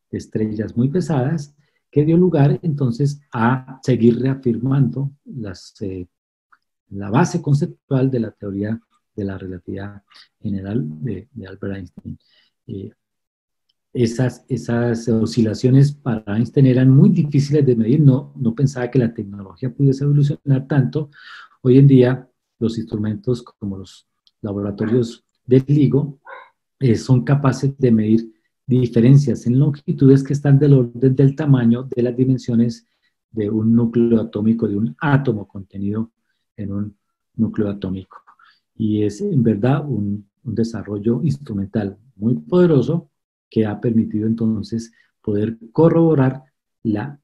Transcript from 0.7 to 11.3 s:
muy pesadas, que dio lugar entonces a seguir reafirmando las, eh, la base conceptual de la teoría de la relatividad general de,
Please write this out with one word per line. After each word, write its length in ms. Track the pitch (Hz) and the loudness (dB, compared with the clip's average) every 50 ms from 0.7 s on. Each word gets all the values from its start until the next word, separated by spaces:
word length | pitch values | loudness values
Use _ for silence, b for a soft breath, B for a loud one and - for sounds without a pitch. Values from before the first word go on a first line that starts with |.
| - | -2
muy 120 | 117 127 139 | -2 -2 0
pesadas, 680 | 151 185 - - 160 127 123 147 170 165 - - _ _ _ _ _ _ _ _ | 0 -2 -2 -2 -2 -2 -2 -2 -4 -6 -8 -12 _ _ _ _ _ _ _ _
que 140 | - 147 147 | -2 0 2
dio 140 | 160 165 175 | 2 4 4
lugar 400 | 185 185 165 147 139 147 - - | 4 4 4 4 2 2 2 0
entonces 580 | - 165 143 139 139 120 113 - 143 139 - - _ _ | -2 -4 -4 -2 -2 -2 -2 0 -2 -2 -4 -6 _ _
a 480 | - 117 113 120 131 127 - - - - | -4 -2 0 0 0 -2 -6 -12 -20 -6
seguir 360 | - 135 123 113 113 117 113 - | -2 -2 0 4 4 4 4 2
reafirmando 920 | 123 135 135 - - 127 113 107 120 135 135 143 131 113 - 131 139 139 - _ _ | 0 -4 -4 -2 -2 -4 -2 -2 -2 0 0 0 0 0 -2 -4 -8 -8 -10 _ _
las, 500 | 254 175 127 107 98 92 - - - _ - | -16 -14 -12 -12 -12 -12 -16 -20 -20 _ -12
eh, 260 | 107 95 92 92 90 - _ _ _ _ _ _ _ _ _ _ _ _ _ _ _ - | -10 -10 -8 -10 -12 -14 _ _ _ _ _ _ _ _ _ _ _ _ _ _ _ -18
la 180 | 98 98 - - | -14 -12 -8 -2
base 300 | 107 127 - - - - | 0 0 0 0 -2 -6
conceptual 720 | - 151 143 143 - - - _ _ - 139 127 131 135 | -2 -2 -2 0 -2 -4 -8 _ _ -4 -2 -2 0 0
de 100 | 127 120 | -2 -2
la 100 | 110 101 | -4 -6
teoría 480 | - _ 104 101 95 98 104 107 113 117 _ _ _ _ _ _ _ | -8 _ -12 -10 -6 -6 -6 -6 -6 -8 _ _ _ _ _ _ _
de 80 | 107 98 | -10 -8
la 140 | 98 95 92 | -8 -8 -10
relatividad 640 | 95 92 90 87 - 101 98 98 98 101 101 98 _ b b b b b b _ | -12 -12 -14 -12 -12 -12 -12 -12 -12 -14 -16 -20 _ b b b b b b _
general 460 | - 104 98 98 95 98 107 131 143 151 151 156 | -10 -8 -8 -8 -8 -6 -6 -6 -6 -6 -10 -10
de, 260 | 143 120 95 95 101 _ | -8 -8 -8 -10 -12 _